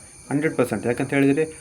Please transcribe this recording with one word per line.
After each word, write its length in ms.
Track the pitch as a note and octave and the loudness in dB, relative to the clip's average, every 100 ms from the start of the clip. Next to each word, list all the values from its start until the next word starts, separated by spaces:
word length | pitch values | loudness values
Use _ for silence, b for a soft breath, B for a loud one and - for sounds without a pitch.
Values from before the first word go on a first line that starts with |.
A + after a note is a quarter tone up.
| B B - | B B -4
ಹಂಡ್ರೆಡ್ 260 | C#3 D3+ D3+ | -2 0 0
ಪರ್ಸೆಂಟ್. 300 | B2 G#2 A2 | 0 0 -2
ಯಾಕಂತ 280 | A#2+ C3+ | -2 -2
ಹೇಳಿದರೆ 300 | C#3 C#3 C#3+ D#3 B | 2 2 2 -2 B